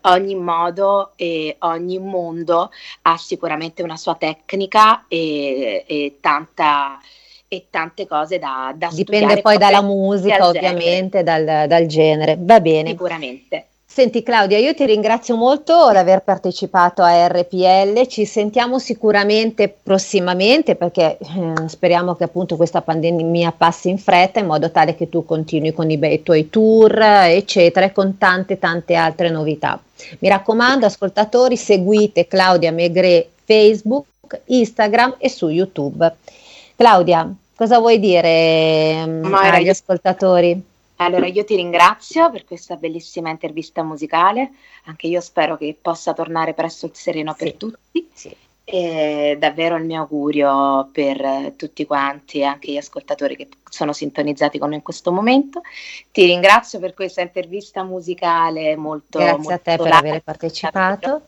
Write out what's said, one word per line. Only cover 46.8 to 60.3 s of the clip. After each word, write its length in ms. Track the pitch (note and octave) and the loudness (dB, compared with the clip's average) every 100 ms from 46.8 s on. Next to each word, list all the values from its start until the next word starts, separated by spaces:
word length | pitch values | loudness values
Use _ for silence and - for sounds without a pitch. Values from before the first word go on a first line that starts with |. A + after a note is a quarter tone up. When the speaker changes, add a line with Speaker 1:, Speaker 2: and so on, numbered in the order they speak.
| E3 | -16
Speaker 1:
il 60 | |
sereno 400 | - - D#3 D#3 | -10 -8 -6 -8
per 140 | - D3+ | -8 -10
Speaker 2:
Sì. 80 | - | -10
Speaker 1:
tutti. 520 | A3 A3+ _ E4+ E4 | -14 -16 _ -10 -10
Speaker 2:
Sì. 240 | _ - - _ _ | _ -20 -20 _ _
Speaker 1:
E 720 | - F#3 F3 D#3+ D3+ D3 D3 D3 | -8 -6 -6 -4 -4 -2 -2 -2
davvero 360 | D3+ D3+ E3 | -4 -2 -4
il 80 | E3 | -4
mio 180 | E3 D#3+ | -6 -8
augurio 880 | D#3 D3+ C#3+ D3 C#3 C#3 C#3 C#3 C3+ | -8 -6 -4 0 0 2 2 0 -4
per 640 | - C#3 C3+ C3+ C3+ C#3 | -4 -4 -4 -4 -4 -8
tutti 300 | - D3+ - | -12 -16 -10
quanti, 580 | D3 C#3+ C#3 C#3+ _ D3+ | -6 -4 -4 -8 _ -6
anche 280 | C#3 C#3 - | -6 -6 -10
gli 60 | C#3+ | -10
ascoltatori 580 | C#3+ D3+ - D3 C#3 | -10 -18 -10 -6 -6
che 120 | C3+ C#3 _ _ | -8 -18 _ _
sono 240 | - D3+ | -8 -8
sintonizzati 640 | D3 D3 C#3 D3 C#3+ D3 - | -6 -8 -6 -6 -4 -4 -4
con 120 | D3 | -8
noi 80 | D3+ | -8
in 60 | |
questo 280 | - - F3+ | -12 -10 -6
momento. 500 | F3+ A3 C4+ C#4 F4 - - - - _ | -2 2 0 0 -10 -16 -20 -20 -20 _
Ti 140 | - | 2
ringrazio 540 | F3+ F3 F#3+ A3 - G3+ | 2 4 4 4 2 -12
per 160 | F3+ | -12
questa 260 | - F#3 - | -10 -10 -8
intervista 600 | F3 F#3+ E3+ G3 G3 G3 | -8 -10 -10 -14 -12 -12
musicale 920 | F#3 F#3 E3 F3 F3 E3+ E3 D#3+ D#3 | -10 -12 -10 -6 -2 0 -2 -2 -4
molto, 440 | D#3 D3+ D3+ _ - | -4 -8 -10 _ -2
Speaker 2:
Grazie 340 | G3 D3 D3+ | 0 0 -4
a 40 | F3 | -6
te 100 | - E3 | -4 -2
Speaker 1:
molto 60 | |
Speaker 2:
per 80 | E3 | 2
Speaker 1:
larga. 180 | E3 D3+ | 2 2
Speaker 2:
aver 120 | D#3 | -8
partecipato. 1000 | - | -10